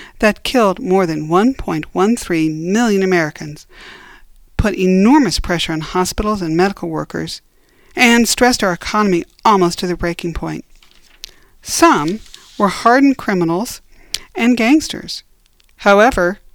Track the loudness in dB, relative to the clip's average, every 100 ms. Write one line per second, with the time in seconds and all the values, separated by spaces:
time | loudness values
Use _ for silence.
0 | -20 -2 -2 0 -4 0 2 0 0 0
1 | 0 -4 0 2 2 0 -6 -6 -6 -2
2 | 0 0 -2 -2 0 -2 -2 0 2 2
3 | 2 0 0 -6 -14 -14 -20 -20 -20 -20
4 | -20 -20 -20 -20 -14 -2 -2 0 2 4
5 | 6 4 4 -2 -4 -4 -4 -6 -4 -4
6 | -2 -2 -4 -4 -2 0 0 -2 -8 -8
7 | -8 -8 -8 -12 _ _ _ _ _ 0
8 | 2 4 2 2 2 2 -2 -4 -4 0
9 | 0 0 -4 _ 0 2 2 0 -6 -4
10 | -4 -6 -8 -8 -8 -10 -14 -20 _ _
11 | _ _ -20 _ _ _ -8 2 2 2
12 | -2 -6 -12 -20 -20 -4 -4 0 2 4
13 | 4 0 -4 -2 -2 -2 -6 -12 _ -20
14 | _ -16 -12 -2 0 2 2 2 0 -12
15 | -12 -16 _ _ _ _ _ _ 4 6
16 | 4 4 -2 -4 -14